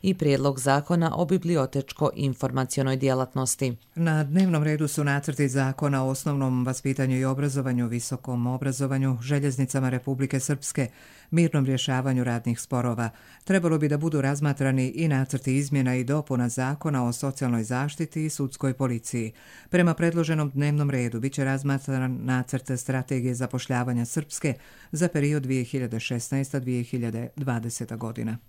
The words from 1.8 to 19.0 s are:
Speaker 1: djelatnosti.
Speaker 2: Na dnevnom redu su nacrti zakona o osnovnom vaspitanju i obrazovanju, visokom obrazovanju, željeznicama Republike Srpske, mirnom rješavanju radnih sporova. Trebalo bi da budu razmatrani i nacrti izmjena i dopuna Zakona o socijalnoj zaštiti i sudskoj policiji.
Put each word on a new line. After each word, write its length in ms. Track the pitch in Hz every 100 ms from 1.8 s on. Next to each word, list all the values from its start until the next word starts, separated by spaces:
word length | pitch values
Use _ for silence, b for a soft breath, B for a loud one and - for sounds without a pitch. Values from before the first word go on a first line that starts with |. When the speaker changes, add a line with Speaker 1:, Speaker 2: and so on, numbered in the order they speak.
| - - 151 - 139 127 131 131 127 - 135
Speaker 1:
djelatnosti. 800 | 131 135 131 131 135 127 - 135 120 _
Speaker 2:
Na 280 | - 165 156
dnevnom 400 | 143 170 190 160
redu 240 | 151 151 151
su 160 | -
nacrti 440 | 143 139 139 135 139
zakona 580 | 135 131 135 147 135
o 40 | 131
osnovnom 560 | 135 151 139 131 127
vaspitanju 520 | 123 131 139 135 131 127
i 80 |
obrazovanju, 640 | 131 135 143 135 131 123 120
visokom 600 | 120 - 131 - 120 120
obrazovanju, 680 | 127 139 135 135 135 135 123
željeznicama 680 | 127 143 143 127 131 139 127
Republike 500 | 127 135 131 131 135
Srpske, 480 | - 139 - - 123 B B B B
mirnom 340 | 160 165 147
rješavanju 580 | 131 131 - 127 131 127
radnih 380 | 123 117 120 117
sporova. 480 | - 127 120 113 113 B B B
Trebalo 340 | - 190 170 160
bi 100 | 147
da 100 | 147
budu 240 | 160 151
razmatrani 640 | 135 143 147 139 135 131 127
i 120 | 135 165
nacrti 480 | 135 131 131 135
izmjena 400 | 135 139 139 127
i 80 | 127
dopuna 460 | 120 151 147 127 120
Zakona 580 | 131 127 143 160 135 120
o 60 |
socijalnoj 500 | 120 135 131 131 120
zaštiti 640 | 110 127 143 - 160 160
i 40 | 156
sudskoj 440 | - 135 - 139
policiji. 580 | 127 131 117